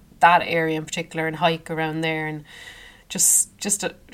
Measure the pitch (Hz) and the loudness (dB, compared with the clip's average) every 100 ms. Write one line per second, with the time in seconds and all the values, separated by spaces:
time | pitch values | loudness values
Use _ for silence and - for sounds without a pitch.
0 | - - 170 175 - 170 160 156 156 - | -16 2 6 6 4 0 0 -2 -4 -8
1 | 165 160 160 156 175 160 - 160 160 156 | -6 -4 -4 0 0 0 -4 -4 -4 -2
2 | 160 156 156 151 151 - - - - - | -2 -2 -4 -8 -12 -20 -20 -20 -20 -20
3 | - 185 - - - - 202 - 180 - | -8 0 2 2 0 -6 -4 -4 -4 -10
4 | - | -18